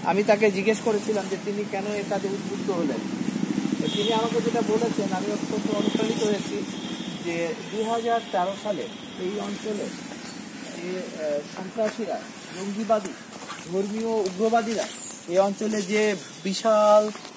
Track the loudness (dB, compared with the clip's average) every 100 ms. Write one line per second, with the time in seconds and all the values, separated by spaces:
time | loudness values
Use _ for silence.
0 | 2 2 4 6 6 4 2 2 2 2
1 | 2 0 0 -4 -2 -2 -2 -2 -2 -4
2 | -2 -2 -2 -2 -4 -2 0 0 0 -2
3 | -4 -2 -2 -2 0 0 0 0 0 2
4 | 2 2 2 2 2 2 2 2 2 0
5 | 0 0 -2 -2 -2 -2 0 0 2 2
6 | 0 2 2 2 -2 -4 -6 -6 -8 -6
7 | -8 -6 -4 -2 -2 -4 -6 -2 0 0
8 | 2 0 2 0 0 -2 -2 -2 -4 -8
9 | -12 -6 -4 -2 -4 -4 -4 -4 -4 -6
10 | -10 -10 -12 -12 -12 -12 -10 -8 -6 -6
11 | -6 -6 -2 -2 -4 -10 -8 -2 -2 0
12 | -4 -6 -8 -14 -12 -8 -6 -4 2 2
13 | 0 -10 -14 -14 -12 -12 -4 -2 -2 -2
14 | 0 0 0 2 2 4 2 -2 -4 -6
15 | -10 -12 0 4 4 2 -2 -2 2 4
16 | 4 2 -6 -6 -2 0 4 8 10 10
17 | 8 -4 -12